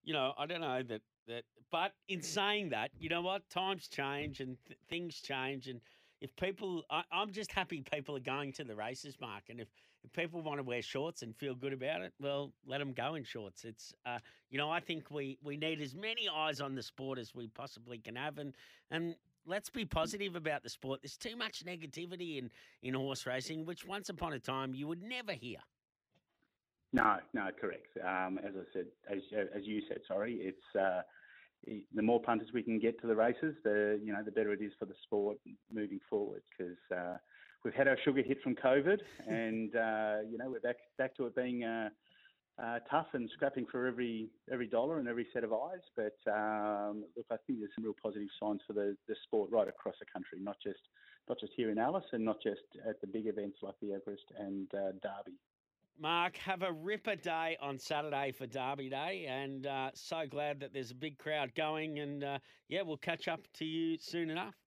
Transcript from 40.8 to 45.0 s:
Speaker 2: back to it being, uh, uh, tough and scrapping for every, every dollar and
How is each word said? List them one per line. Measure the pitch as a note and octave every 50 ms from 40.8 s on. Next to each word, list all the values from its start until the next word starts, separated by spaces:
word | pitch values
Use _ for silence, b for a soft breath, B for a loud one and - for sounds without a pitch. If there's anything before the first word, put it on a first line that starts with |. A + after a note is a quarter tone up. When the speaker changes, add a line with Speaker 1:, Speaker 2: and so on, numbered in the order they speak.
| - _ _
Speaker 2:
back | - C3 C3 -
to | - C3+
it | A#2+ A2+
being, | C3 B2 B2 B2 A#2+ A#2+
uh, | A2+ A2+ A2+ A2 G#2+ - b b b b b b b b b b _ _ -
uh, | A#2 A#2 A#2+ A#2 - -
tough | C#3 D#3 D#3 - -
and | C3 A#2+ A2 -
scrapping | - D3 C#3 - C3 A#2+
for | - - B2+ B2
every, | B2+ A#2+ A#2+ B2 A#2 A2+ A2 A2 A2 - _ _ -
every | C3 B2 B2
dollar | G#2+ A#2+ A2+ B2 D3 E3
and | D#3